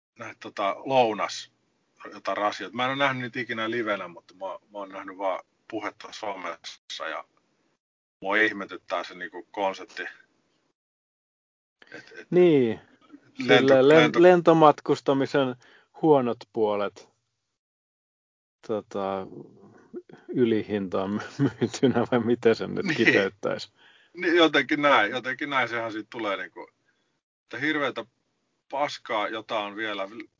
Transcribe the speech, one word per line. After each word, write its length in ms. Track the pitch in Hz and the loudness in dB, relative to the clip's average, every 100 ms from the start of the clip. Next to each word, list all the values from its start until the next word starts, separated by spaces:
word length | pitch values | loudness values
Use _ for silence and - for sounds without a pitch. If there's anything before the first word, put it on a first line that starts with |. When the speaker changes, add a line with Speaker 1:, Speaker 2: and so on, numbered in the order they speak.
| _ _ | _ _
Speaker 1:
näitä 180 | 113 - | -18 -16
tota, 360 | 107 - 98 - | -16 -6 -4 -4
lounas, 760 | 139 131 113 101 85 - - _ _ _ _ _ - | -2 2 2 0 -6 -8 -16 _ _ _ _ _ -20
jotain 240 | 98 101 98 | -12 -6 -2
rasioita. 400 | 104 - 95 110 | -2 -4 -12 -6
Mä 80 | |
en 60 | 127 | -4
ole 80 | 135 | -2
nähnyt 240 | 139 127 | -2 -2
niitä 180 | 123 127 | -8 -10
ikinä 300 | 120 113 110 | -8 -6 -6
livenä, 380 | 120 107 98 90 | -4 -4 -4 -6
mutta 260 | 82 _ | -16 _
mä, 120 | 92 95 | -14 -12
mä 320 | 85 _ 101 | -12 _ -16
oon 100 | 98 | -14
nähnyt 300 | 98 95 92 | -14 -16 -8
vaan 260 | 98 90 - _ _ | -6 -6 -10 _ _
puhetta 380 | 107 101 - 95 | -10 -10 -12 -18
somessa, 960 | - 107 85 85 80 - - _ - 78 | -12 -10 -10 -10 -12 -14 -20 _ -12 -8
ja 160 | 78 - _ _ _ _ _ _ _ _ _ | -10 -12 _ _ _ _ _ _ _ _ _
mua 160 | 95 104 | -2 2
ihmetyttää 680 | 107 98 92 92 - 90 | 2 0 -12 -14 -8 -6
se 100 | 85 | -6
niinku 340 | 90 87 90 - | -12 -14 -16 -14
konsepti. 520 | - 98 92 87 - 87 - _ _ _ _ _ _ _ _ _ _ _ _ _ _ _ _ - | -4 -4 -4 -12 -12 -12 -14 _ _ _ _ _ _ _ _ _ _ _ _ _ _ _ _ -20
Et, 200 | - - - | -20 -20 -20
et 60 | - | -2
Speaker 2:
Niin. 500 | 175 175 147 117 110 _ _ _ - _ - | 4 6 6 2 -2 _ _ _ -20 _ -10
Speaker 1:
lento-, 200 | 123 127 | 4 4
Speaker 2:
Sillä 300 | 135 135 135 | 6 6 8
len-, 220 | 160 151 | 8 6
Speaker 1:
lento- 120 | 175 | 8
Speaker 2:
lentomatkustamisen 1300 | 180 180 170 165 156 - - 143 - 139 131 147 131 123 _ _ _ - | 8 8 6 8 8 6 0 -2 0 0 0 0 0 -4 _ _ _ -2
huonot 340 | 160 143 120 110 - | 4 4 4 -4 -8
puolet, 560 | 120 107 104 101 - - _ _ _ _ _ _ _ _ _ _ _ _ _ _ _ - | -2 0 0 -2 -6 -20 _ _ _ _ _ _ _ _ _ _ _ _ _ _ _ -6
tota, 600 | 104 - 101 98 95 95 - - - - - _ 359 - - - | -6 -6 -6 -4 -6 -8 -14 -20 -20 -20 -20 _ -20 -20 -20 -8
ylihintaan 840 | 139 117 110 104 104 95 98 95 | 0 2 2 -2 -4 -4 -4 -4
my-, 100 | 104 - - 139 - | -6 -8 -2 -4 -2
myytynä, 440 | 113 - 131 117 110 | -6 0 0 2 0
vai 100 | 123 | 0
miten 340 | 113 120 113 | 0 2 2
sen 200 | 110 95 | 2 -2
nyt 120 | 95 104 | -6 -4
Speaker 1:
Niin. 100 | 131 | 0
Speaker 2:
kiteyttäisi? 760 | 113 107 98 - 101 95 - _ _ _ _ 175 | 2 2 0 -4 -8 -8 -10 _ _ _ _ -6
Speaker 1:
Niin, 200 | 180 170 | 0 4
jotenkin 460 | 160 143 139 151 | 4 2 0 0
näin, 280 | 143 127 104 | 4 4 2
jotenkin 400 | 127 120 135 143 | -2 -8 -8 -4
näin 180 | 135 117 | -4 -2
sehän 240 | 117 113 | -4 -6
siitä 160 | 107 107 | -8 -12
tulee, 260 | 123 107 95 | -8 -6 -4
niinku, 320 | 90 90 - _ _ _ _ _ _ _ | -8 -14 -20 _ _ _ _ _ _ _
että 160 | _ 113 | _ -6
hirveätä 460 | 151 151 135 113 107 _ _ _ _ _ _ | -4 -2 -4 -6 -12 _ _ _ _ _ _
paskaa, 580 | 139 143 - - 113 104 | -6 -6 -6 -6 -4 -4
jota 300 | 110 - 113 | -6 -6 -6
on 180 | 101 101 | -6 -8
vielä 320 | 110 101 98 113 - _ | -8 -6 -8 -10 -20 _